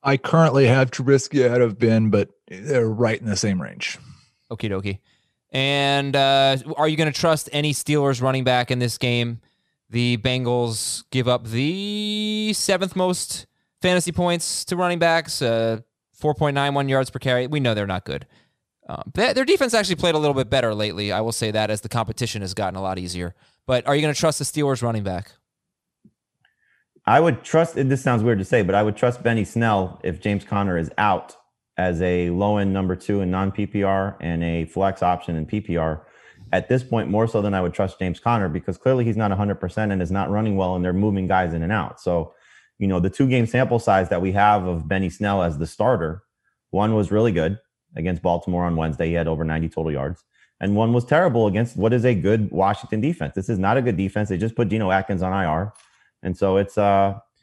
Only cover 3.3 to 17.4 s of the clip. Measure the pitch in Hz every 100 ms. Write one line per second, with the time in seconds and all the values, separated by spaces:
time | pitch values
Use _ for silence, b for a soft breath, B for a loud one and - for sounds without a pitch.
3.3 | 98 107 92 60 50 - - b b b
4.3 | b _ 113 110 95 101 98 _ _ _
5.3 | _ _ 135 135 143 139 139 139 135 135
6.3 | 139 135 135 139 151 156 156 156 - 170
7.3 | 156 - 147 151 139 - 147 139 123 131
8.3 | 131 127 123 123 123 123 - 123 120 117
9.3 | 117 - _ _ _ _ 117 120 120 127
10.3 | 127 120 123 120 110 - - - 127 123
11.3 | 123 117 117 143 190 202 208 208 208 214
12.3 | 214 214 202 - 185 190 185 185 180 -
13.3 | - - _ _ _ 185 180 170 175 175
14.3 | 175 - - - 180 180 175 170 165 156
15.3 | - 123 113 113 113 - _ _ _ 151
16.3 | 147 147 139 143 139 139 135 131 - 135
17.3 | 123